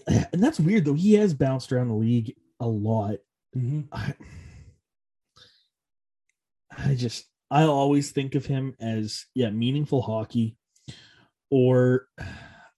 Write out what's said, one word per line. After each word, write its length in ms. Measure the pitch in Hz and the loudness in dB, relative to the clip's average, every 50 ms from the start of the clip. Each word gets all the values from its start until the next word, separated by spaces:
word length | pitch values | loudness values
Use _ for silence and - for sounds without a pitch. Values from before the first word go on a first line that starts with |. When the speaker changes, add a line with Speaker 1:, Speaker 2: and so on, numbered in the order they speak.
| - - 156 - - - - | 2 0 2 2 2 0 0
Speaker 1:
and 100 | 175 202 | 0 2
that's 180 | 285 320 - | 2 2 2
weird 240 | 156 165 214 226 160 | 0 2 2 2 2
though. 100 | 147 139 | 2 0
He 200 | 151 180 208 208 | 2 4 6 6
has 200 | 208 214 202 156 | 6 6 4 2
bounced 380 | 131 143 135 131 131 - - 135 | 2 0 0 0 -2 -4 -2 -2
around 160 | 127 123 120 | -2 0 0
the 60 | 113 | 0
league 400 | 107 110 113 120 120 113 113 - _ _ _ _ - | 0 0 2 2 0 0 -2 -8 _ _ _ _ -8
a 60 | 117 | -4
lot. 500 | 117 113 104 104 107 113 113 101 101 107 - _ _ _ _ _ _ - | -4 -2 -2 -2 0 0 -2 -2 -4 -6 -8 _ _ _ _ _ _ -8
Speaker 2:
Mm-hmm. 260 | 131 123 120 143 151 147 - - | -6 -4 -4 -4 -4 -6 -8 -10
Speaker 1:
I, 220 | - 110 - 147 - - - - - - - - - - - - _ _ _ _ _ _ _ _ _ _ _ _ _ - _ _ _ _ _ _ _ _ _ _ _ _ _ _ _ _ _ _ _ _ _ _ _ _ _ - - | -10 -8 -8 -8 -10 -14 -20 -20 -20 -20 -20 -20 -20 -20 -20 -20 _ _ _ _ _ _ _ _ _ _ _ _ _ -20 _ _ _ _ _ _ _ _ _ _ _ _ _ _ _ _ _ _ _ _ _ _ _ _ _ -12 -4
I 160 | 131 135 139 | -2 0 0
just, 300 | 123 123 117 - - - _ _ _ _ - | 0 -2 -4 -6 -8 -16 _ _ _ _ 0
I 120 | 135 143 160 | 2 4 4
always 460 | 160 147 139 139 143 143 143 143 143 | 4 4 2 2 2 2 2 0 -2
think 240 | - 143 135 135 131 | -4 -4 -4 -2 -2
of 120 | 143 127 | -4 -2
him 280 | - 139 131 131 135 127 - | -2 -2 -2 -4 -6 -8 -8
as, 460 | 117 113 113 110 107 107 - - - _ - | -6 -4 -4 -4 -4 -6 -8 -12 -14 _ -4
yeah, 160 | 127 123 110 | -2 -2 -2
meaningful 520 | 101 110 117 120 135 147 151 - - 135 110 | -2 -2 -2 0 0 -2 -2 -2 -2 -2 -2
hockey 540 | - 110 110 110 - - 120 113 113 113 _ _ _ _ _ _ - - - - _ _ _ _ _ _ _ _ - | -2 -4 -6 -6 -4 -2 -2 -2 -2 -4 _ _ _ _ _ _ -20 -20 -20 -20 _ _ _ _ _ _ _ _ -2
or 560 | 139 135 127 127 127 127 127 127 127 127 - _ _ - - - - - - - - - - - _ | 2 4 4 4 4 4 4 4 2 2 -2 _ _ -16 -14 -14 -14 -16 -20 -20 -20 -20 -20 -20 _